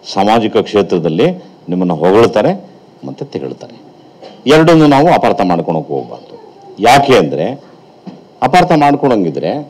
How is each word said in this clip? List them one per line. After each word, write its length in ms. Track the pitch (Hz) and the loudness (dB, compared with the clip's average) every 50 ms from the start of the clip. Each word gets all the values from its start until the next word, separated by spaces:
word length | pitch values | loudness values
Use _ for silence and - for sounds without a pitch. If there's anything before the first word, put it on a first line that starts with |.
| _ - - | _ -12 -6
ಸಾಮಾಜಿಕ 440 | 104 95 104 110 117 107 107 - 113 | -4 0 0 0 0 0 0 -2 -2
ಕ್ಷೇತ್ರದಲ್ಲಿ 720 | 92 - - 104 95 82 - 90 80 85 78 82 123 175 185 180 - - - _ - - | -4 0 0 -2 0 0 -2 -2 -2 -2 -2 0 -2 -2 -2 -6 -14 -20 -20 _ -10 -8
ನಿಮ್ಮನ್ನು 260 | 87 90 92 90 87 | -6 -4 -2 -2 -2
ಹೊಗಳ್ತಾರೆ 680 | 76 78 90 95 110 117 110 - 107 107 151 190 196 - - - - _ _ _ _ - | -2 0 2 4 4 4 2 2 0 0 0 -2 -4 -10 -20 -20 -20 _ _ _ _ -16
ಮತ್ತು 200 | 135 139 - 147 | -16 -14 -14 -16
ತಿಗಳ್ತಾರೆ, 560 | 139 - - 69 - 127 - - - - - - - - _ - - _ - - - - - - 123 | -12 -12 -12 -12 -12 -14 -14 -18 -20 -20 -20 -20 -20 -20 _ -20 -20 _ -20 -20 -20 -20 -10 -2 2
ಎರಡನ್ನೂ 400 | 139 156 165 165 170 160 156 147 | 2 4 4 4 4 4 4 4
ನಾವು 200 | 143 135 147 180 | 4 4 2 2
ಅಪಾರ್ಥ 340 | 156 107 - 117 101 - 104 | 2 2 0 0 0 0 0
ಮಾಡ್ಕೊಳಕ್ 440 | 92 87 82 82 - - 80 76 69 | -2 0 -2 -2 -4 -4 -6 -6 -6
ಹೋಗ್ಬಾರ್ದು. 800 | 73 67 62 58 60 58 - - - - - - - - - - - - | -8 -8 -8 -10 -16 -20 -20 -20 -20 -20 -20 -20 -20 -20 -20 -20 -12 -4
ಯಾಕೆ 380 | 190 - 254 - - - 131 110 | 0 2 2 2 4 4 2 2
ಅಂದರೆ 460 | 90 104 95 71 82 104 131 - - - - _ _ _ _ _ _ - - - - _ _ _ 123 | 2 0 -4 -6 -6 -6 -8 -10 -16 -20 -20 _ _ _ _ _ _ -20 -20 -20 -20 _ _ _ -4
ಅಪಾರ್ಥ 280 | 127 147 180 175 165 | 2 4 2 4 4
ಮಾಡ್ಕೊಳಂಗಿದ್ರೆ 1000 | 170 156 147 143 143 139 - 139 123 110 92 82 71 67 67 85 110 143 151 139 | 2 2 2 2 0 0 0 0 0 0 -2 -2 -4 -6 -6 -6 -6 -6 -10 -14